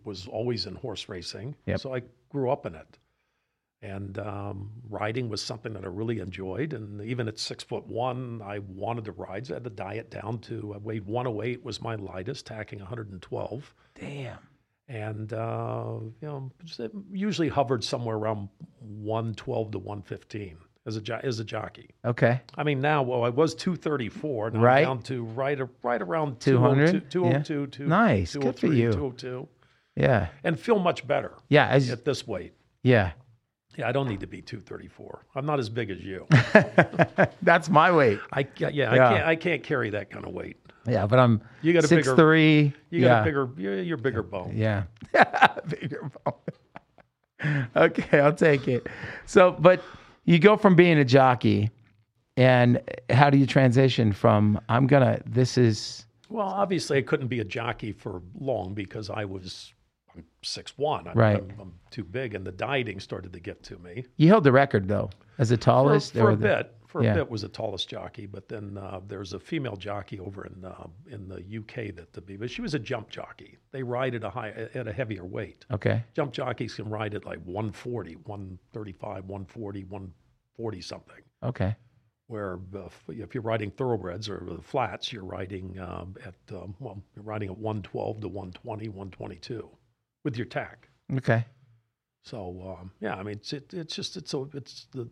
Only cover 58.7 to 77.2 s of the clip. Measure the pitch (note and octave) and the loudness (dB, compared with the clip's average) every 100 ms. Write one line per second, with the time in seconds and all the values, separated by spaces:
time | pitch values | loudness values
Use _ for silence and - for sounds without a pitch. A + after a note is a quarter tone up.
58.7 | G2+ G2 A2+ G2+ G#2 G2+ F#2+ F2+ - - | -8 -10 -10 -10 -8 -8 -10 -12 -16 -18
59.7 | _ _ _ _ E2+ D#2+ _ - G#2 - | _ _ _ _ -20 -20 _ -12 -12 -12
60.7 | - D3+ C3 E2+ A2+ A2 G2+ F#2+ G2+ F#2+ | -6 -4 -4 -2 4 6 4 0 -12 -18
61.7 | E2+ _ - F2 A2+ B2+ G2+ F#2+ F#2 A#2 | -20 _ -12 -10 -8 -6 -8 -10 -6 -2
62.7 | C#3 A2+ F#2+ - G2+ F#2 F2 F#2+ - - | -2 -2 -8 -10 -12 -12 -14 -14 -14 -16
63.7 | F2+ F2 B2+ B2+ - D#3+ A3 C#3+ B2+ C#3 | -18 -14 -14 -10 4 8 8 8 8 6
64.7 | G#2 F#2+ G2+ G2+ - _ - A#2 A#2 - | 4 2 0 -2 -8 _ -2 2 4 6
65.7 | B2 C#3 D3 - A#2 A2 G#2 G#3 A2+ - | 6 6 4 2 4 4 6 4 2 -2
66.7 | - _ E3 A2+ G#2+ C3 A2 G2 - A2 | -12 _ 0 2 2 0 -6 -8 -8 -6
67.7 | F#2+ - G#2+ F#2 - G2+ G2 - A2 G2+ | -6 -8 -10 -12 -14 -16 -16 -12 -12 -10
68.7 | G2+ G2 F#2+ G2+ G2 F#2+ F#2+ - D#3+ B2+ | -12 -10 -12 -10 -10 -10 -12 -8 -6 -6
69.7 | G2 G2+ G2+ G2 G2+ F#2+ G2 F#2 F#2+ F#2 | -8 -8 -10 -10 -12 -12 -12 -14 -14 -16
70.7 | F2+ F2 F#2 D#3+ A2+ F#2 F#2 F#2+ A2 G#2+ | -16 -18 -20 -18 -16 -14 -14 -12 -12 -12
71.7 | - G#2+ F2 E2 - F#2 G2 A#2+ - A#3 | -10 -10 -12 -18 -20 -18 -12 -10 -10 -6
72.7 | C#3+ A2+ A#2+ G#2+ - - - - _ _ | -6 -6 -8 -8 -14 -16 -18 -20 _ _
73.7 | C3 B2 B2 C3 A#2 G#2+ A#2+ G#2+ A2+ A2+ | -10 -6 -4 -2 -4 -6 -8 -10 -10 -10
74.7 | B2+ A2 G2 A2+ F#2 F2+ A#2 G2+ - - | -8 -6 -6 -6 -6 -8 -10 -10 -12 -8
75.7 | G#2+ A2 A2 - - C#3+ C#3+ B2+ A#2+ A2+ | -2 0 0 -2 -4 -6 -4 -6 -6 -8
76.7 | - G#2+ G#2+ G#2+ G#2 | -10 -8 -6 -6 -8